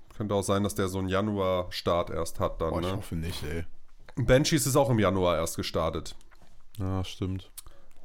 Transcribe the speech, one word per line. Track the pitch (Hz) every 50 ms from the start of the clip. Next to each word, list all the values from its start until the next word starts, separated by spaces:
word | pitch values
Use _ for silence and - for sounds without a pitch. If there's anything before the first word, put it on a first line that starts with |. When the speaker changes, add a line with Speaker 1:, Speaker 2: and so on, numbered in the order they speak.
| - - -
Speaker 1:
Könnte | - 107 101 104
auch | 101
sein, | 92 - 98 98
dass | 101 101 -
der | - 98 92
so | 92 95
einen | 95 92
Januar-Start | 92 95 104 107 104 101 92 92 92 92 87 - - - - 95 87 85 87 -
erst | 78 80 82 - - -
hat | 92 80 - -
dann, | 82 80
Speaker 2:
Boah, | 80 85
ich | 85
Speaker 1:
ne? | 90 95 104
Speaker 2:
hoffe | 95 - -
nicht, | 82 80 82 82 - -
ey. | 73 78 82 80 - - - - - - - - - -
Speaker 1:
Banshees | - 120 127 127 135 - - 170 143 123
ist | 135 123
auch | 147 139 123
im | 123 110
Januar | 101 90 95 95 90 87 85 78
erst | 82 - -
gestartet. | - 92 - - 90 80 82 80 80 73 - - - - - - - - - - - - - -
Speaker 2:
Ja, | 107 95 92 95 95
stimmt. | 92 - - - 101 92 95 92 - - - - - - - - - - - -